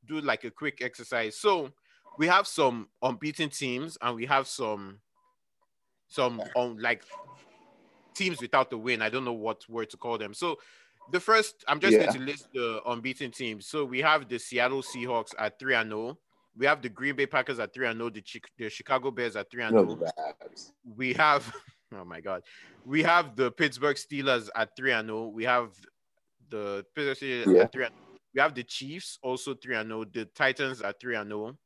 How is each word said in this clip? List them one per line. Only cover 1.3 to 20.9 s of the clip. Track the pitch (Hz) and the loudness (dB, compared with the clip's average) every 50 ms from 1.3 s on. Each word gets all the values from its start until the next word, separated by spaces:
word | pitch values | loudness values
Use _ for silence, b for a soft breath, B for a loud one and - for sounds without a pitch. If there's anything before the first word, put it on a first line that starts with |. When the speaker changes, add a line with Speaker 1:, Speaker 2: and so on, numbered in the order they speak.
| 107 | -4
Speaker 1:
So | - - 214 196 175 147 131 - _ _ _ _ _ _ - - | 2 4 4 4 4 2 -4 -8 _ _ _ _ _ _ -20 -2
we | - 151 | 0 4
have | 170 180 190 196 | 6 6 6 6
some | - - - 151 131 120 117 104 _ _ _ - | 4 2 4 4 4 4 2 -6 _ _ _ 0
unbeaten | 131 127 208 151 151 147 - 165 147 | 0 0 0 -4 -6 -2 -2 -4 -4
teams, | - - 143 131 123 123 143 165 156 - | -4 -4 -4 -2 -2 -4 -4 -8 -10 -4
and | - 120 123 | -2 -2 -2
we | 113 117 | -2 0
have | 131 139 139 135 | 2 2 2 2
some, | - - - 131 110 107 101 101 98 98 107 _ _ _ _ _ _ _ _ _ _ _ _ _ _ _ _ _ _ _ _ _ _ | 0 -4 -4 -2 -2 -2 -4 -6 -12 -14 -18 _ _ _ _ _ _ _ _ _ _ _ _ _ _ _ _ _ _ _ _ _ _
some, | - - 135 123 120 113 107 101 - | -2 0 0 0 0 -2 -8 -2 0
um, | 123 123 123 117 107 | 0 0 0 -2 -4
like, | 110 120 120 - - - - - - - - - - - _ _ _ _ _ _ _ _ _ _ _ _ _ | -2 -2 -2 -2 -4 -18 -18 -18 -18 -18 -20 -20 -20 -20 _ _ _ _ _ _ _ _ _ _ _ _ _
teams | - 196 185 170 147 | -2 -2 -2 -2 -2
without | 123 113 - 139 131 - | -6 2 4 4 4 4
the | - 117 | 0 -6
win. | 110 123 123 113 110 | -2 0 0 2 0
I | 110 | 0
don't | 110 131 131 | 0 -2 -2
know | 123 120 | -2 -4
what | 113 107 113 110 - - - | -4 -2 -4 -4 -4 -8 -10
word | 113 117 110 107 | -6 -6 -6 -6
to | - | -8
call | - - 123 117 110 | -12 -6 -4 -4 -4
them. | 107 101 104 | -4 -8 -8
So | - 175 175 160 b b b b b b b b b b - | -4 -2 -2 -2 b b b b b b b b b b -2
the | - 180 | -2 -2
first, | 175 - 220 220 214 214 - _ - | 4 6 6 6 6 4 -2 _ 0
I'm | - 143 151 | 0 0 4
just | 147 196 214 | 6 6 6
Speaker 2:
Yeah. | 214 | 6
Speaker 1:
going | 214 - - 131 | 6 2 2 0
to | |
list | 131 135 143 143 - _ _ | -2 -6 -6 -8 -10 _ _
the | 131 120 117 113 107 - | -4 -2 -2 -4 -4 -4
unbeaten | 120 120 117 113 131 131 - 143 123 | -4 -4 -4 -4 -8 -6 -6 -8 -10
teams. | 117 - 131 117 110 104 95 | -8 -6 -6 -6 -6 -8 -10
So | - - 151 147 | -6 -4 -4 -4
we | 131 123 127 | -2 -2 2
have | 160 156 156 156 139 110 | 4 4 4 4 2 -2
the | 120 117 | -8 -8
Seattle | - - 123 123 120 127 135 135 127 | -8 -4 0 2 2 2 2 0 -4
Seahawks | - - 127 120 123 123 117 110 - - - | -6 -8 -8 -4 -2 -2 -2 -2 -4 -6 -4
at | 110 107 - _ | -4 -4 -4 _
three | - 131 131 | -2 0 2
and | 117 113 110 107 | 2 2 0 -4
oh. | 107 113 120 147 - _ _ _ _ _ _ _ | -6 -6 -6 -8 -12 _ _ _ _ _ _ _
We | 113 123 | 0 2
have | 139 151 - 113 | 2 2 2 0
the | 127 | -10
Green | 104 - 127 143 143 | -8 -4 -4 -4 0
Bay | 127 143 | 0 -2
Packers | 127 - 143 127 - 135 117 | 0 2 0 0 0 -2 -4
at | 110 104 _ | -4 -6 _
three | 127 131 | -4 -2
and | 120 113 113 117 | -2 -2 -2 -4
oh, | 120 | -6
the | 107 107 | -6 -10
Chi-, | 101 - - - - - _ _ | -16 -14 -16 -16 -16 -20 _ _
the | 117 107 | -10 -10
Chicago | - - - - 139 131 127 135 123 | -10 -10 -4 0 0 0 0 0 -2
Bears | 120 123 120 101 | -2 -4 -2 -2
at | 107 101 | -4 -6
Speaker 2:
No | _ | _
Speaker 1:
three | - 120 120 | -6 -6 -2
and | 110 113 | 4 6
oh. | 113 95 82 82 | 6 6 6 2
Speaker 2:
vibes. | 78 82 82 - - - - - _ - - - - - - _ _ _ | -4 -4 -6 -4 -6 -8 -8 -8 _ -16 -20 -18 -18 -20 -20 _ _ _
Speaker 1:
We | - | -20